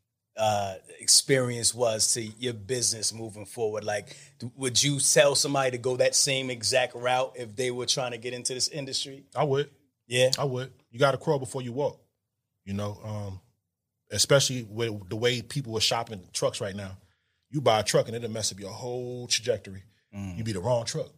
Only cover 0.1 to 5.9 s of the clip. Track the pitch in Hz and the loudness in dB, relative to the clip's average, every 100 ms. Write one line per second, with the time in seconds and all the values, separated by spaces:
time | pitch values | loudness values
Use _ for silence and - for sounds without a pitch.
0.1 | _ _ 110 107 104 98 95 - - - | _ _ 0 2 2 0 -6 -14 -6 4
1.1 | - - 135 123 120 110 113 117 110 - | 4 6 2 2 0 -2 2 0 2 0
2.1 | 123 110 107 123 110 98 127 113 113 101 | 0 -4 -6 -6 -6 -4 0 0 0 -4
3.1 | 110 113 101 101 123 110 107 107 104 - | -6 -12 -12 -14 -4 -2 -2 -4 -4 -6
4.1 | - - - - 135 131 113 143 139 - | -20 -20 -14 -12 -4 0 2 2 2 4
5.1 | 165 143 135 139 139 131 123 127 | 6 6 6 2 2 2 0 -2